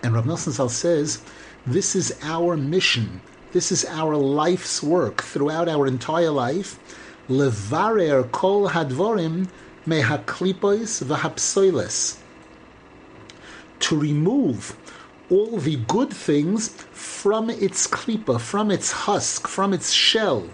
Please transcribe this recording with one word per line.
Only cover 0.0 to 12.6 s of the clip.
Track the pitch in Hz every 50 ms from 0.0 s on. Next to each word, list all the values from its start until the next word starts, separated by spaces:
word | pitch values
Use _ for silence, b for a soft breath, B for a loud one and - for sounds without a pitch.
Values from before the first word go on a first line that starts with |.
| -
And | 120 113
Rav | 117 113
Nosson | 139 110 165 - 165
Zal | 135 - 139 120
says, | 117 - - 170 170 151 147 151 151 - B B B B B B B B B
this | 127 123 180 190 - -
is | 196 170 - - - -
our | 151 160 165 170 175 175 156
mission. | 135 139 160 185 180 - - 127 113 95 87 90 - - - - - - -
This | 175 175 -
is | 190 - -
our | - 170 156 160 156 151 151
life's | 139 135 139 147 151 170 180 180 - - - - -
work | 147 160 180 151 107 - - -
throughout | - - - 139 147 156 160 175 170
our | 160 151 143 135
entire | 127 123 - - 156 165 175 160
life. | - 185 180 165 143 185 196 - - - B B B B B B B B B -
Levarer | 131 135 143 135 117 101 98 101 135 160 190 214 226 214 180 156 143 135 123 120
kol | - - - 185 196 208 202 185
hadvorim | 151 170 160 143 127 131 180 220 233 202 170 160 160 175 190 180 B B B B B B B 156
mehaklipois | 160 156 131 110 - - - - - - 175 190 190 190 - 202 202 151 117 - - - -
v'hapsoiles. | 123 151 131 117 - - - - - - 196 196 190 175 127 92 - - - - - - - - - - - - - - -